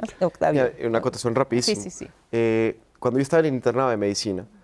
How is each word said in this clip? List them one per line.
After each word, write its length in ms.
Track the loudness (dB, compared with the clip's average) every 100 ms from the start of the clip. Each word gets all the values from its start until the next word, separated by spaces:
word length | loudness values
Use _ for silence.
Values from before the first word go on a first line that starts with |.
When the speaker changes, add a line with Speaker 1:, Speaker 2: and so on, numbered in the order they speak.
| -10 -2
Speaker 1:
¿no, 80 | -2
Octavio? 420 | 0 0 2 2 0
Speaker 2:
Mira, 100 | -2
una 120 | 0
acotación 360 | 0 -2 -2 0
rapidísima. 460 | 0 0 0 -2
Speaker 1:
Sí, 60 | -6
sí, 160 | -14 -18
sí. 60 | -20 -6
Speaker 2:
Eh, 480 | 0 2 2 0 -2 _ -4
cuando 200 | -2 0
yo 40 |
estaba 160 | 2 2
en 60 | 2
el 60 | 2
internado 340 | 0 2 0
de 80 | 2
medicina, 480 | 0 -2 -2 -4 -6 -18